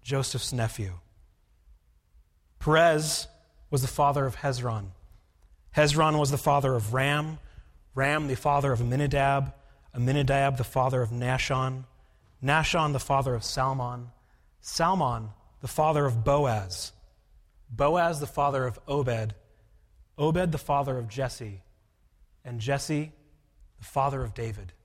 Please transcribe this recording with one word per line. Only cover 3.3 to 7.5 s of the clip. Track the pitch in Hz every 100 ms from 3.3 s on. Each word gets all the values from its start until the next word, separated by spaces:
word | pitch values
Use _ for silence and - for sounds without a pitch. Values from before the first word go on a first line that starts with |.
| - _ _ -
was | 143
the | 127
father | - 143 143 135
of | -
Hezron. | 143 127 123 107 98 92 - - _ _ - - -
Hezron | - 151 147 156 151
was | 143
the | 139
father | - 143 135
of | 127 107
Ram, | 123 139 147 156 160 -